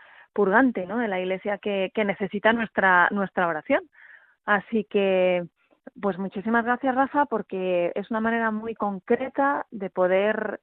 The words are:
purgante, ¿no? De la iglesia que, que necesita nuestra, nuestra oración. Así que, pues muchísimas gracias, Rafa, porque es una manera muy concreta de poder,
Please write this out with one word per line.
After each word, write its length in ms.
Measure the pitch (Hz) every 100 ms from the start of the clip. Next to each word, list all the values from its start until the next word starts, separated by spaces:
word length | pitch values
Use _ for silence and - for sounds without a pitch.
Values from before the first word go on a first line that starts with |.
| - - -
purgante, 520 | - 196 214 262 208 180
¿no? 120 | 226
De 100 | 226
la 120 | 185
iglesia 380 | 185 185 208 202
que, 340 | 208 196 185 -
que 80 |
necesita 500 | 202 190 196 202 214
nuestra, 540 | 233 214 - 190 180 175
nuestra 360 | 202 190 - 175
oración. 360 | 156 - 294 339 _ - - _ _ -
Así 380 | 208 - 220
que, 600 | 196 202 196 185 185 180 170 _ _ _ - -
pues 160 | 196 175
muchísimas 480 | 190 202 220 233 233
gracias, 280 | 247 269 247
Rafa, 300 | 269 294 285
porque 640 | 220 - 190 185 175 175 -
es 140 | 190
una 80 | 220
manera 320 | 226 233 226
muy 240 | 214 226 226
concreta 920 | 208 196 - 240 262 - 277 285 -
de 180 | 214 190
poder, 680 | - 180 185 208 214 208 -